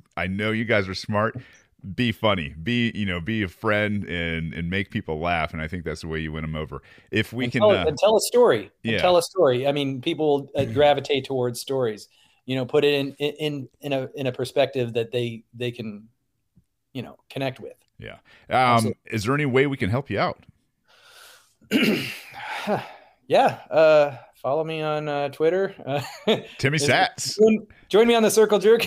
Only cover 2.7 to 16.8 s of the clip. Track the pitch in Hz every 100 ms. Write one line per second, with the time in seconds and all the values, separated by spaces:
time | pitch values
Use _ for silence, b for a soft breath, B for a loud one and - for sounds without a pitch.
2.7 | 120 117 101 98 87 82 110 92 - 110
3.7 | 104 104 101 80 87 85 82 82 80 85
4.7 | 98 98 107 80 78 85 82 80 80 78
5.7 | 90 80 76 82 80 78 78 78 78 71
6.7 | 69 b b b 107 - 117 120 120 214
7.7 | 98 156 139 208 220 - 240 226 113 92
8.7 | _ 113 190 180 175 170 185 143 123 139
9.7 | 143 135 131 160 151 151 139 131 143 123
10.7 | 123 147 135 131 139 127 131 123 120 -
11.7 | 135 117 101 - b b b 127 131 123
12.7 | 151 143 139 139 135 147 151 151 143 123
13.7 | _ 147 135 127 - 135 120 123 143 127
14.7 | 131 117 117 113 123 120 113 _ 117 123
15.7 | 117 110 101 113 _ _ _ _ _ _
16.7 | _